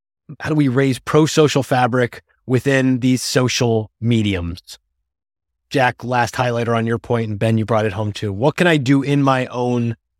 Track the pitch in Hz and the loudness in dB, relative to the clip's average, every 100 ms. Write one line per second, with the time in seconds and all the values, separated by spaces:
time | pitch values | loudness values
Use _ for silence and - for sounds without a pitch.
0 | _ _ - 147 - 156 139 120 135 123 | _ _ -20 -10 -4 0 2 2 0 -2
1 | - 156 156 - 147 143 127 127 123 127 | 0 2 2 4 4 2 0 0 2 0
2 | 120 - _ _ - 127 139 135 131 127 | -2 -4 _ _ -2 -2 2 2 2 2
3 | 127 127 - 131 127 - 120 113 107 - | 2 0 0 0 0 0 0 0 -4 -6
4 | 117 117 104 92 85 87 - - _ _ | 0 2 0 -2 -6 -10 -16 -20 _ _
5 | _ _ _ _ _ _ - 143 123 - | _ _ _ _ _ _ -6 0 0 -2
6 | 123 123 117 - 123 120 117 117 113 117 | -4 -2 -2 -2 -2 -2 -2 -2 -2 -4
7 | - 117 110 101 113 113 104 110 110 95 | -2 -4 -2 -2 0 0 0 0 0 -4
8 | 107 - 104 98 - - 180 156 127 139 | -6 -6 -6 -2 -2 2 2 2 2 2
9 | 139 143 139 131 123 123 123 123 117 113 | 2 0 2 0 -2 -4 -2 -2 -2 -6
10 | _ | _